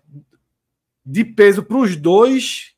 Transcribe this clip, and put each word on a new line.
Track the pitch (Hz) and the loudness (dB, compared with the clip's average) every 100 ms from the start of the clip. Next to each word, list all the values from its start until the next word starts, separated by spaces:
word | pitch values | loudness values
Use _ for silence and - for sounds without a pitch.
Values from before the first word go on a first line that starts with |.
| 156 143 _ _ _ _ _ _ _ _ 135 | _ -20 _ _ _ _ _ _ _ _ -10
De | 165 226 | -6 -4
peso | 220 202 196 | 2 2 2
pros | - 254 220 160 | -2 -2 -2 -2
dois, | 160 196 247 262 - - - | 0 2 2 0 -6 -12 -16